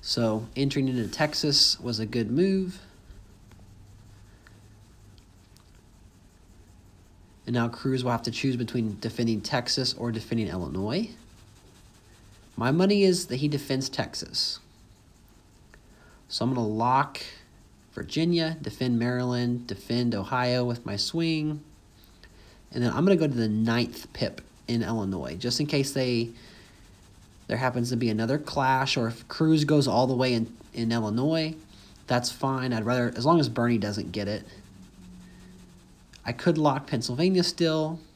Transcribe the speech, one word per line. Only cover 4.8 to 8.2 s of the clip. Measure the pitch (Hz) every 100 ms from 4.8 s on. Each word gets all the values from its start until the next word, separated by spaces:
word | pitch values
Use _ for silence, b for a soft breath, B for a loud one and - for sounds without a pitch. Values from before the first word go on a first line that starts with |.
| - - - - - - - - - - - - - - - - - - - - - - - - - - -
And |
now | 120 117
Cruz | 117 139 131
will | 123
have | 117